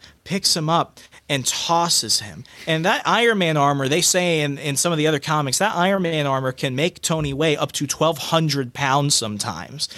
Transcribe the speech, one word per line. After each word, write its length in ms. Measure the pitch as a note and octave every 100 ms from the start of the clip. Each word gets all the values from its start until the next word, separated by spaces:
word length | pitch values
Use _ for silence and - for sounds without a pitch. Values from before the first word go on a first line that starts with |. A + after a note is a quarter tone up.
| - -
picks 320 | - F#3+ - F3
him 140 | D#3
up, 300 | E3 - - - - -
and 200 | C#3 B2
tosses 720 | - - E3+ E3+ - A2+ -
him. 240 | G#2 D#2 - - -
And 180 | D#3+
that 160 | F3 C#4 -
Iron 320 | G3+ A#3 G#3
Man 180 | E3+ D3+
armor, 320 | C#3+ C#3+ C3+
they 140 | E3
say 380 | - F3+ F3+ D#3+
in, 180 | D3 C#3
in 180 | D3 C#3
some 160 | F3
of 60 | D#3+
the 80 | D3+
other 120 | D3
comics, 380 | - D3+ C#3 -
that 160 | G3+
Iron 280 | F3 F3+ G3
Man 240 | E3+ D#3 C#3+
armor 260 | C3+ C3
can 240 | - C#3+ B2+
make 240 | F3 -
Tony 320 | - D#3+ D3
weigh 240 | C3+ D#3 D3
up 160 | C#3+
to 140 | - C#3+
twelve 320 | - D#3 D3+
hundred 560 | - E3 D#3+ C#3 B2+
pounds 400 | - C#3 C#3 C#3+
sometimes. 760 | - A2 G#2 G#2+ E2+ - C#3+ -